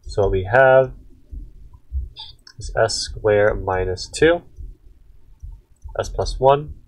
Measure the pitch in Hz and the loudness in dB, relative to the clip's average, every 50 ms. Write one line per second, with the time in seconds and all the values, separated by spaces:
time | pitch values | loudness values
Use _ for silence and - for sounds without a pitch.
0 | _ - - 107 98 95 95 95 92 98 113 131 135 135 131 131 131 131 - - | _ -6 -2 0 0 2 0 -2 -2 2 4 6 6 8 6 6 4 2 -4 -18
1 | - - - - - _ - - - - - - - - - - _ - - - | -20 -20 -20 -20 -20 _ -14 -14 -14 -16 -20 -20 -20 -20 -20 -20 _ -8 -6 -6
2 | - - - - - - - _ _ - _ - 107 - - 117 113 107 - - | -6 -8 -14 -18 -20 -20 -20 _ _ -20 _ -14 -12 -6 0 0 0 0 0 -6
3 | - - - - - 107 104 104 104 107 - 98 95 95 92 92 92 92 90 90 | -8 -10 -10 -2 0 2 4 4 4 2 2 -2 -4 -4 -4 -2 -2 -4 -6 -8
4 | - - - - 151 160 170 175 - - - - - - - _ _ - _ _ | -10 -14 -2 2 4 4 4 2 -4 -14 -18 -16 -16 -16 -16 _ _ -20 _ _
5 | _ - - - - - - _ - - - - _ _ _ _ _ - - - | _ -20 -20 -20 -20 -20 -20 _ -18 -18 -18 -20 _ _ _ _ _ -10 -8 -8
6 | 101 - - - 95 - - - 127 135 143 143 151 139 123 - _ | -8 -6 -6 -6 -6 -6 -4 0 2 2 2 2 -2 -12 -16 -20 _